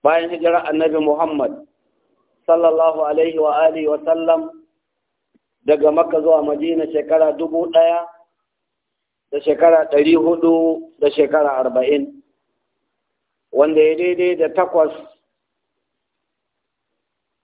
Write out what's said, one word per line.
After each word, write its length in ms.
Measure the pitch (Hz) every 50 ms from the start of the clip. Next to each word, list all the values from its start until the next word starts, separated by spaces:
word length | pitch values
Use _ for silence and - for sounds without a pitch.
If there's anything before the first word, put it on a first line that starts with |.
Bayan 280 | - 147 160 165 170 175
hijira 360 | 175 160 165 170 170 170 -
Annabi 320 | 151 156 156 160 160 151 156
Muhammad, 680 | 151 147 147 151 165 156 156 143 131 117 - - - _ _ _ _ _ _ _ _ _ _ _ _ _ _ _ _ -
sallallahu 540 | 165 170 170 165 160 160 165 165 156 156 156
alaihi 340 | 147 151 160 160 165 160 160
wa 280 | 156 151 147 151 160
alihi 200 | 160 160 160 156
wa 120 | 151 151 147 302
sallam, 340 | 160 165 330 330 165 - 330 320 320 - - _ _ _ _ _ _ _ _ _ _ _ _ _ _ _ _ _ _ _ _ _
daga 240 | - 151 147 147 151
Makka 320 | 151 165 165 165 165 160
zuwa 200 | 151 165 160 151
Madina 440 | 147 147 147 143 156 165 165 160 156
shekara 460 | 160 160 151 143 - 160 160 156 151 151
dubu 320 | - 165 156 156 165 170 165
ɗaya 360 | 165 165 165 165 170 170 170 - - _ _ _ _ _ _ _ _ _ _ _ _ _ _ _ _ _ _ _ _ _ _ _
da 60 | 139 147
shekara 480 | - 156 147 - 165 170 165 160 151 -
ɗari 240 | - 143 147 156 165
hudu 680 | 160 160 165 170 165 165 165 165 165 165 165 165 160 - - _ _
da 120 | 147 143
shekara 480 | - 151 147 135 151 156 147 143 135 131
arba'in, 640 | 131 127 120 127 127 139 147 143 139 - - - _ _ _ _ _ _ _ _ _ _ _ _ _ _ _ _ _ _ _ _ _ _ _ _ _ _
wanda 300 | - 127 147 156 156 156
ya 120 | 156 156 160
daidai 420 | 160 180 180 180 175 180 180 175
da 120 | 160 160 156 -
takwas 360 | 185 180 180 - 170 156 156 - - - - _ _ _ _ _ _ _ _ _ _ _ _ _ _ _ _ _ _ _ _ _ _ _ _ _ _ _ _ _ _ _ _ _ _ _ _ _ _ _ _ _ _ _ _ _ _